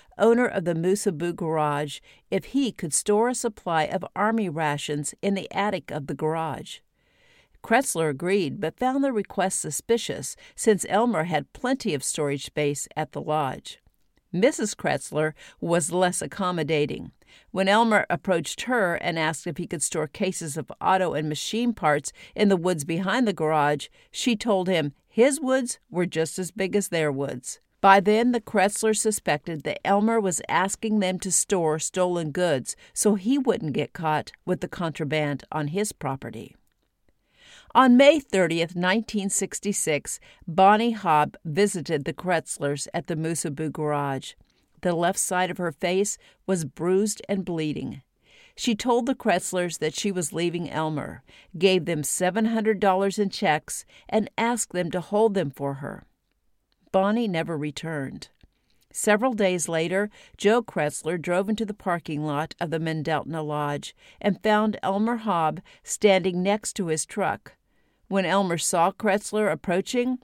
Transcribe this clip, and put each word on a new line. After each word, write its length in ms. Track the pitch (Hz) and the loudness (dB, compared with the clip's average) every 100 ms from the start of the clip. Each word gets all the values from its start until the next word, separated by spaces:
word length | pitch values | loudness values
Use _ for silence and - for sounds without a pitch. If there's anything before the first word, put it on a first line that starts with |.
| _ - | _ 2
owner 280 | 220 240 247 | 4 4 2
of 200 | - 175 | 0 -2
the 100 | 165 | 0
Moose 320 | 175 202 202 | 0 0 0
Abu 260 | 151 175 | -2 -6
Garage, 680 | 156 165 160 151 143 151 - _ - - | -4 -2 0 0 -2 -4 -8 _ -20 -6
if 160 | 190 - | -6 -2
he 260 | 269 254 | -2 -2
could 220 | - 160 | -2 -4
store 360 | - - 208 240 | -4 0 2 2
a 60 | 247 | 0
supply 480 | 240 - 180 165 | -4 -6 -2 0
of 220 | 151 185 - - | 0 -2 -6 -2
Army 340 | 208 226 190 | 0 2 0
rations 680 | 156 151 143 - 147 143 - | -2 -2 -2 -4 -4 -6 -4
in 120 | 196 | -2
the 180 | 196 - | -2 -4
attic 360 | - 208 190 - | -4 -2 -4 -6
of 180 | 151 139 | -10 -6
the 60 | |
garage. 680 | 139 156 165 160 127 - - _ _ _ _ _ _ _ _ | -4 -2 -2 -4 -6 -10 -18 _ _ _ _ _ _ _ _
Kretzler 460 | - 233 269 165 156 | 2 2 2 0 -2
agreed, 520 | 139 196 202 151 120 | -2 0 0 0 -2
but 160 | 156 - | -6 -2
found 260 | 254 269 | -2 0
the 80 | 277 | 0
request 480 | 226 196 - 190 - | -2 -4 0 0 0
suspicious, 760 | 156 - - 233 - - 135 - - - | -6 -8 0 -2 0 -8 -8 -14 -18 -2
since 300 | 226 202 - | 2 2 2
Elmer 340 | 202 240 175 | 2 2 0
had 280 | 175 156 - | 0 -2 -4
plenty 400 | - 247 269 220 | -6 -2 -2 -2
of 100 | 139 | -4
storage 420 | - - 143 139 - | -4 -2 -2 -2 -6
space 420 | - 147 147 - - | -2 -2 -2 -6 -6
at 180 | 151 | -6
the 80 | 143 | -8
lodge. 580 | 147 156 135 - - - _ _ _ _ _ | -2 -2 -2 -6 -12 -20 _ _ _ _ _
Missus 440 | 175 247 311 214 - | 2 2 2 -4 -4
Kretzler 580 | 151 139 - 147 156 - - - | -2 -2 -2 -2 -2 -4 -20 -8
was 320 | 170 170 175 | 0 0 2
less 300 | 175 180 180 | 2 2 0
accommodating. 880 | 156 - 180 175 156 156 147 - - _ _ - _ | -6 -4 -4 -2 0 0 0 -4 -12 _ _ -20 _
When 180 | 180 196 | -2 4
Elmer 380 | 214 233 208 - | 6 6 4 2
approached 500 | 175 - 170 147 - | -2 0 0 -2 -8
her 320 | 233 247 180 170 | -2 0 0 0
and 220 | - 165 | -2 -2
asked 300 | 160 156 175 | -2 -2 -8
if 100 | 156 | -8
he 80 | 175 | -6
could 160 | 165 | -4
store 260 | - 165 156 | -4 -2 -4
cases 480 | - 190 - 165 156 | -2 -4 -4 -8 -8
of 160 | - - | -10 -4
auto 340 | - 185 180 | 2 2 2
and 140 | 147 156 | -2 -4
machine 460 | 147 - 220 240 | -4 -4 -2 -2
parts 400 | 220 156 143 - - - - | 0 2 2 -2 -14 -14 0
in 120 | 202 | 4
the 100 | 185 | 4
woods 280 | 175 170 143 | 2 -2 -2
behind 420 | 165 190 233 226 | -2 0 0 0
the 60 | |
garage, 540 | 170 156 156 147 147 - _ _ | 0 0 2 2 0 -4 _ _
she 240 | - 247 220 | -4 0 0
told 320 | 240 196 180 | 2 0 2
him 260 | 175 147 - _ | 0 0 -6 _
his 340 | - 262 285 | 4 4 4
woods 380 | 262 262 247 - _ | 0 0 0 -8 _
were 160 | 170 175 | -4 -2
just 320 | 160 160 - | 0 -2 -4
as 140 | 180 | -8
big 240 | - 190 202 | -4 -2 -2
as 140 | 196 | 0
their 220 | 165 151 | 0 0
woods. 480 | 135 139 123 - - _ - | 0 -4 -6 -12 -16 _ 2
By 180 | 196 196 | 8 8
then, 320 | 190 214 247 | 8 4 4
the 100 | 240 | 0
Kretzler 540 | - 208 196 - 220 220 | 0 2 2 2 0 2
suspected 680 | 220 214 - 147 - 240 | 0 -2 -2 -2 -2 -6
that 220 | 156 - - | -4 -4 0
Elmer 340 | 202 220 226 | 2 4 2
was 240 | 196 175 - | 0 -2 0
asking 520 | 160 190 - 226 214 | 0 0 -2 0 2
them 200 | 185 185 | 2 -2
to 120 | 190 | -2
store 480 | - - 190 160 156 | -2 0 0 2 0
stolen 500 | - 180 180 175 156 | -2 0 0 0 -2
goods 460 | 156 180 131 - - - | 0 2 0 -2 -12 -12
so 220 | - 214 196 | 0 2 2
he 240 | 202 285 | 2 2
wouldn't 340 | 254 - 156 | 2 0 0
get 200 | 143 143 | -4 -4
caught 380 | - 160 151 - - - | -4 -2 -2 -2 -12 -4
with 160 | 185 | -4
the 60 | - | -4
contraband 760 | - 170 - 151 156 147 139 - | -6 -6 -4 -2 0 0 -4 -6
on 180 | 156 147 | -6 -4
his 220 | 185 208 | -2 -4
property. 640 | - 143 135 117 113 - _ _ _ _ _ _ _ _ _ - - - 240 | -4 -8 -6 -8 -12 -14 _ _ _ _ _ _ _ _ _ -20 -20 0 6
On 200 | 254 247 | 8 10
May 240 | 277 311 | 10 8
thirtieth, 560 | - 190 170 170 165 175 | 4 2 4 2 0 0
nineteen 540 | 180 208 220 214 190 | 2 2 0 -4 -2
sixty-six, 880 | - 196 - 208 196 - 143 - - - - - | -2 -4 -4 -4 -2 0 -2 -2 -12 -14 -18 -6
Bonnie 480 | 160 190 214 233 220 | 6 6 8 4 0
Hobb 400 | 196 151 151 - 160 | 2 4 4 -2 -6
visited 600 | 151 202 175 165 151 143 | 2 2 0 -2 -2 -2
the 80 | |
Kretzlers 720 | - 175 165 - - 143 143 - 170 | -6 -2 -2 -2 -6 -4 -4 -6 -6
at 100 | - | -4
the 100 | 160 | -4
Moose 300 | 160 170 165 | -2 -2 -4
Abu 240 | 143 156 | -4 -6
garage. 640 | 156 151 147 143 135 - - _ _ _ _ | -4 -2 -2 -2 -4 -8 -18 _ _ _ _
The 120 | 180 | -2
left 260 | 170 175 190 | 0 0 0
side 320 | - 180 185 | -2 0 -2
of 60 | 180 | -2
her 140 | 175 | -6
face 460 | - 180 185 208 - _ _ - | -2 0 0 0 -4 _ _ -2
was 180 | 185 143 | -2 -2
bruised 560 | - 175 185 214 - - | -4 0 2 2 -2 -4
and 160 | 196 180 | -4 -2
bleeding. 560 | 170 156 - - 139 _ _ _ _ - - | -4 -2 -4 -8 -10 _ _ _ _ -20 -6
She 200 | - 214 | -2 0
told 300 | 254 240 247 | 2 2 2
the 80 | |
Kretzlers 640 | 262 220 180 - 185 175 - | -2 0 0 0 -2 -2 -2
that 140 | 156 | -4
she 180 | - 208 | -2 -4
was 220 | 180 165 | -2 -4
leaving 360 | 160 175 170 175 | -2 -2 -2 -4
Elmer, 520 | 151 156 147 - 123 _ - - 165 | -4 -2 -4 -6 -12 _ -20 -18 0
gave 260 | 190 185 151 | 4 4 2
them 160 | 156 | -4
seven 440 | 139 - 180 196 220 | -2 0 0 2 0
hundred 340 | 226 220 202 | 2 0 2
dollars 400 | 202 185 196 202 | 2 4 2 0
in 100 | 196 | -2
checks, 560 | - 185 151 - - - - - | 0 0 0 -2 -12 -12 -20 -2
and 240 | 220 - - | -2 -2 -2
asked 380 | 233 240 - | -2 -2 -4
them 160 | 180 175 | -4 -2
to 100 | 180 | -4
hold 360 | - 208 226 196 | -2 2 2 2
them 160 | 147 | -4
for 240 | - 139 139 | -4 -6 -6
her. 300 | 143 - _ _ _ _ _ _ _ _ _ | -10 -12 _ _ _ _ _ _ _ _ _
Bonnie 360 | 190 196 226 226 | 0 2 0 0
never 280 | 165 160 156 | -2 -2 -4
returned. 760 | 151 - 160 156 135 - - _ _ _ _ _ _ | -6 -6 -6 -6 -6 -10 -18 _ _ _ _ _ _
Several 420 | - 214 208 262 | -4 2 4 2
days 360 | 214 190 180 160 | 2 0 0 0
later, 400 | 165 165 190 208 - - - | -2 0 0 -2 -6 -20 0
Joe 260 | 202 240 | 4 4
Kretzler 580 | 220 180 147 - 156 175 | 2 -2 -2 -2 -6 -4
drove 280 | 175 175 202 | 0 0 0
into 160 | 214 208 | -2 -4
the 100 | 208 | -6
parking 500 | 196 175 - 151 151 | -4 -4 -4 -4 -2
lot 300 | 143 160 - | -2 -4 -6
of 120 | 160 | -4
the 80 | 160 | -2
Mendeltna 640 | 165 160 151 147 - 160 151 | -2 -4 -2 -2 -2 -6 -4
Lodge 500 | 151 147 147 - - - - | -4 -4 -4 -8 -18 -20 -4
and 220 | 202 185 | -2 0
found 380 | 214 214 220 - | 2 2 2 -2
Elmer 380 | - 196 220 233 | -4 -2 -2 -2
Hobb 400 | 220 175 160 160 - - | -2 0 0 -2 -14 -20
standing 580 | - - 208 190 180 180 | -12 2 4 4 2 -2
next 320 | 185 208 - | 0 0 -2
to 140 | - 170 | -6 -4
his 180 | 156 - | -4 -4
truck. 480 | 208 170 101 - _ _ _ _ _ - | -2 -2 -2 -8 _ _ _ _ _ -4
When 180 | 196 170 | -2 2
Elmer 320 | 190 196 165 | 2 2 0
saw 340 | - 180 170 | 0 2 2
Kretzler 600 | - 220 208 - 214 208 | 2 0 0 0 -2 0
approaching, 640 | 156 - 180 - 247 247 254 | -2 0 -2 0 -2 0 -2